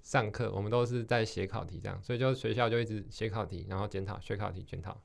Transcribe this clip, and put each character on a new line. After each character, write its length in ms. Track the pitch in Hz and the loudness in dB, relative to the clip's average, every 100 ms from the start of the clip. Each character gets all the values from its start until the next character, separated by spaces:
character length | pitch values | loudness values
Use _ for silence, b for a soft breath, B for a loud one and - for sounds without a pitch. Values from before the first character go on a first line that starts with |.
上 280 | - 139 107 | 0 2 2
课， 200 | 101 117 | 2 0
我 60 | 98 | 0
们 100 | 104 | 2
都 140 | 120 120 | 4 4
是 200 | 123 113 | 2 2
在 180 | 123 | 2
写 220 | 110 - 95 | 2 0 -2
考 180 | 110 | -4
题 160 | 85 90 | -6 -6
这 60 | 101 | -6
样， 100 | 95 | -6
所 120 | 98 | -2
以 60 | 123 | 2
就 140 | 131 | 2
学 200 | 131 113 | 2 2
校 140 | 110 117 | 4 4
就 120 | 117 | 4
一 60 | 110 | 2
直 200 | 107 - | -2 -6
写 200 | - 110 | -4 -2
考 160 | 107 101 | -2 -2
题， 220 | 90 95 | -4 -4
然 80 | 95 | -2
后 100 | 104 | -2
检 160 | 98 | -2
讨， 160 | 98 98 | -4 -4
写 160 | - 101 | -4 -2
考 160 | 98 | -4
题， 140 | 92 - | -6 -8
检 140 | - | -8
讨 160 | 87 - | -8 -10